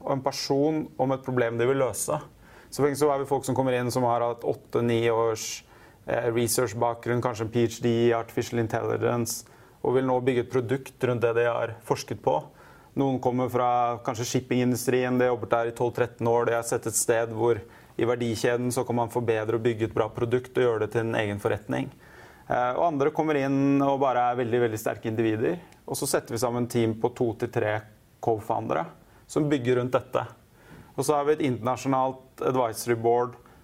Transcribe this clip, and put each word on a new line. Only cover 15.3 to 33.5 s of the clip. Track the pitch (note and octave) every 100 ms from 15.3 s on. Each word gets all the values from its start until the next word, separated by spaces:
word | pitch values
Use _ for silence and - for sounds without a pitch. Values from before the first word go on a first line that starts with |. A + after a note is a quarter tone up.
| A#2
jobbet | -
der | A#2 A#2
i | A#2
tolv, | A#2+
tretten | A#2 A#2+ - A#2
år, | A#2 A#2+
de | A#2
har | A2+
sett | A#2+ A2+
et | -
sted | - A#2 A#2
hvor | A2 A#2 G#2+ - - - -
i | A#2
verdikjeden | A#2+ A#2+ G#2+ B2 A#2+ B2
så | B2 A#2+
kan | A#2+
man | A2+
forbedre | B2 A2+ A2+ G#2+ A#2
og |
bygge | A#2+ G#2+ A2
et |
bra | - G#2+
produkt | - A#2 B2 B2+ -
og |
gjøre | B2 A2
det | G#2+ A#2+
til |
en | A2+ A#2
egen | G#2 G#2
forretning. | A2+ G#2+ - B2+ C3+ - - - - - -
Eh, | B2 B2
og | B2+ E3+
andre | C#3+ C#3+
kommer | D3+ D#3 D3
inn | C3+ C#3 C#3 C#3 C#3
og | C3+
bare | C#3 B2 B2
er | B2
veldig, | A#2+ A#2+ A#2+
veldig | G#2+
sterke | B2+ A2+ A2+
individer. | A2 A2+ A2 C#3 F3 - - -
Og | D3+
så | C#3
setter | D#3+ -
vi | A#2
sammen | B2 A#2+ A#2+
team | A#2+ A2+ A2
på | -
to | - A#2+ G#2+
til | A#2+
tre | A#2+ G#2 G#2+ - - _ _
co-foundere | - A2 - A2+ A2+ C#3+ E3+ - - - -
som | C#3+ D3+
bygger | D3 A#2+ B2
rundt | B2+
dette. | B2+ - A#2+ A#2 - _ - - - - -
Og | C#3
så | D3
har | C#3+
vi | D3+
et | D3
internasjonalt | A2+ A#2 B2 C3+ C3 C3 C3 - - -
advisory | C3 A#2 A2 - A#2
board | A#2 A#2+ B2 A#2+ -